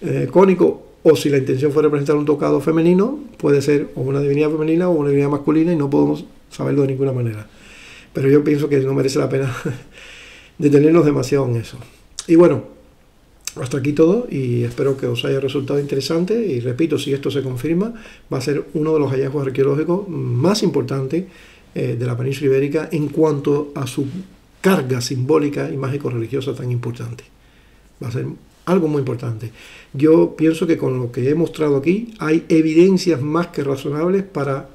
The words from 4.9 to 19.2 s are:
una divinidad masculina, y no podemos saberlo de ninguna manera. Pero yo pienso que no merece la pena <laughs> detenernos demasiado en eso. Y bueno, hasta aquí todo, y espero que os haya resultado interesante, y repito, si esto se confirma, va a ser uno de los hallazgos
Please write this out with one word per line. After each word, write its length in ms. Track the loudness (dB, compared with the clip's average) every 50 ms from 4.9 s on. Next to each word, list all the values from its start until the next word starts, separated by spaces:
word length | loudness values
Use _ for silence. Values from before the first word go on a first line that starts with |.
una 160 | 0 0 0 2
divinidad 220 | 2 2 2 0
masculina, 420 | -2 -2 0 0 2 2 2 2
y 40 | 2
no 120 | 0 0 0
podemos 360 | 2 2 2 2 0 -4 -8 -12 -20 -20 -20 _
saberlo 320 | -10 -6 -4 -2 0 0
de 60 | 0 0
ninguna 240 | 0 -2 -2 -2
manera. 340 | 0 -2 -2 -4 -6 -8 -12 -18 -20 -20 -20 -20 -20 -20 -20 -20 -20 -20 -20 -10
Pero 160 | -6 0 2 4
yo 160 | 4 4 4
pienso 240 | 2 0 0 0 0
que 100 | 0 0
no 120 | 0 0 0
merece 240 | 0 0 0 0 -2
la 100 | -2 -2
pena 240 | -2 -2 -4 -4 -6 -6 -8 -8 -8 -10 -14 -20 -20 -20 -20
<laughs> 520 | -20 -20 -20 -20 -20 -20 -20 -20 -18 _ -2
detenernos 460 | 2 4 6 6 6 6 6 6 4
demasiado 420 | 4 2 0 0 0 0 0 0
en 100 | 0 -2
eso. 220 | -4 -6 -8 -14 -18 -20 -20 -20 _ -20 _ -18 -10 0
Y 100 | 4 6
bueno, 260 | 6 6 6 4 0 -4 -10 -18 -20 -20 _ _ _ _ _ _ _ _ _ _ _ _ -16 -12 -10
hasta 180 | -8 -6 -4 -4
aquí 140 | -2 0
todo, 340 | 2 4 4 4 4 2 0 -4
y 320 | -4 -4 -2 -2 0 0
espero 340 | -2 -2 -2 -2 0 0 0
que 100 | -2 -2
os 180 | -4 -2 -2 -2
haya 160 | -2 -2 -2
resultado 400 | -2 -2 -2 -4 -4 -2 -2 -2
interesante, 540 | -2 -2 -4 -4 -2 -2 -2 -2 0 0 0 -2 -2
y 140 | -2 -2 -2
repito, 380 | -4 -4 -2 -2 0 0 0 -2
si 140 | -2 -4
esto 180 | -4 -4 -4 -4
se 120 | -4 -4
confirma, 520 | -4 -4 -6 -4 -4 -2 0 0 -2 -2 -6 -10 -18 -20 -20 -20 -10 -8
va 60 | -6 -4
a 20 |
ser 240 | -2 -2 -2 -4 -4 -4 -4
uno 180 | -2 0 0
de 80 | 2 2
los 100 | 0 0
hallazgos 360 | 0 -2